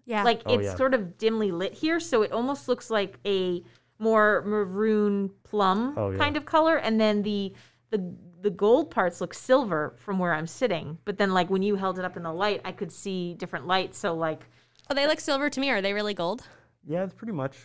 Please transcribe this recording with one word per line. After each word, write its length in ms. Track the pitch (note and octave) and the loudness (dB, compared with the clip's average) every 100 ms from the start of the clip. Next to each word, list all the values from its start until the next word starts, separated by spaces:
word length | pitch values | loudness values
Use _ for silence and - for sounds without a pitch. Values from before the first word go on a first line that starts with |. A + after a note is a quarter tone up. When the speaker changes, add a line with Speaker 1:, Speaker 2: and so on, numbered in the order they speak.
Speaker 1:
Yeah. 180 | - G#3+ | -4 0
Speaker 2:
Like, 200 | A3 A#3 - | 2 2 2
Speaker 3:
Oh, 80 | |
Speaker 2:
it's 100 | A#3+ | 0
Speaker 3:
yeah. 100 | G3+ F#3 | 0 0
Speaker 2:
sort 180 | C4 | 2
of 240 | B3+ F3+ - | 2 -2 -2
dimly 320 | A3 A3 G#3 | 0 2 0
lit 220 | E3+ G3 | -2 -4
here, 260 | - D#4 E4 | -2 -2 -2
so 240 | D#4+ A#3+ | 0 2
it 80 | G#3 | 2
almost 360 | A3 B3 C#4 - | 0 -2 -4 -2
looks 200 | B3 - | -4 -2
like 280 | A3 G3 - | -2 -2 -4
a 400 | G3+ F#3+ F#3 F3 - _ _ - | -2 0 0 -4 -8 _ _ -4
more 440 | A3 A3 G#3+ F#3+ F#3 | 2 4 4 4 0
maroon 840 | G#3+ F#3+ F#3+ A3 G#3+ G#3 G3+ G3 - | -2 -2 0 2 4 2 2 -2 -8
plum 520 | _ G#3 F#3+ G3 B3 D4 | _ 0 2 2 0 0
Speaker 3:
Oh, 140 | G2+ | -2
yeah. 80 | F#2+ | 2
Speaker 2:
kind 180 | D4 D4 | 0 0
of 80 | |
color, 320 | C#4+ D#4+ D#4+ D#4+ | 2 4 4 2
and 240 | - A3 | 2 2
then 220 | G#3+ G#3 | 2 2
the, 300 | G#3 G3+ G3 - - _ _ | 0 -2 -4 -10 -20 _ _
the, 240 | G#3+ F3+ - - - | -6 -4 -12 -20 -4
the 80 | G#3 | -4
gold 400 | E3+ G#3 C4 D#4 | 2 6 6 4
parts 280 | - F3+ F3+ | 0 0 -2
look 140 | F3 | -6
silver 600 | - - C4 A3 D#3 D3 - | -6 2 4 4 -2 -2 -6
from 220 | - F#3+ | -4 -2
where 120 | F3 | 0
I'm 120 | D#3 E3 | 0 -4
sitting, 520 | - B3 E3 C#3+ E3 | -2 -2 -2 -6 -8
but 140 | - G3 | -6 0
then, 140 | G3 | 2
like, 160 | F#3 F3+ | 2 2
when 120 | F#3+ | 0
you 120 | G3+ | 0
held 240 | G3 F#3+ F#3 | 0 -2 -4
it 60 | |
up 120 | F#3 F3+ | -6 -8
in 60 | |
the 100 | E3+ | -8
light, 280 | E3 G#3 G3+ | -2 -2 -2
I 60 | F#3+ | -6
could 220 | F3+ F#3 | -10 -10
see 420 | - G3+ F#3 F3 | -8 -6 -4 -6
different 320 | E3+ F3+ E3 E3+ | -8 -8 -8 0
lights, 320 | F#3+ F3+ - | 0 0 -4
so, 160 | G3+ | -4
like, 280 | E3 D#3+ D3+ - _ _ _ - | -2 -2 -4 -10 _ _ _ -4
Speaker 1:
Oh, 60 | |
they 140 | C#4 C#4+ | 0 2
look 100 | D#4 | 0
silver 320 | - C4+ C#4+ | 0 0 0
to 100 | C4 | 0
me. 100 | C#4 | 0
Are 100 | A3 | 0
they 100 | G3 | 0
really 220 | G3+ G#3 | -2 -4
gold? 300 | G3 E3+ A#3+ - - _ _ - | -2 -4 -4 -10 -20 _ _ -6
Speaker 3:
Yeah, 160 | E3+ | -4
it's 100 | F#3+ | -4
pretty 180 | - A3+ | -8 -8
much. 240 | E3+ C3+ - | -4 -6 -6